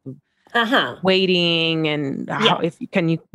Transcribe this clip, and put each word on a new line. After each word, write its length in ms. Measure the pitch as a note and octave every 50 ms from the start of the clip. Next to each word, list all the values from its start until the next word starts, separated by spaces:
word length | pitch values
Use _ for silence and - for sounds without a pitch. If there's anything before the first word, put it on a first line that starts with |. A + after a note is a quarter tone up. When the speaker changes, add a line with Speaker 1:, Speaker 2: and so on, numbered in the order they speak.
| -
Speaker 1:
to 100 | C3+ C3 - _ _ _ _ _ _ -
Speaker 2:
Uh-huh. 420 | A#3+ A3+ G#3+ C4+ G#3+ D3 B2 A2+ - -
Speaker 1:
waiting 840 | F#3+ F#3+ F#3+ F#3+ F3+ F#3 F3 F3 E3+ E3+ E3 E3 E3 D#3+ D#3+ D#3+ D3+
and 400 | D3+ D3 D3 C3+ - - - -
how, 320 | - C#3 - - F3 -
Speaker 2:
Yeah. 60 | -
Speaker 1:
if, 100 | E3+ - - - - -
can 160 | G3 E3+ E3
you 80 | E3 D#3+ - _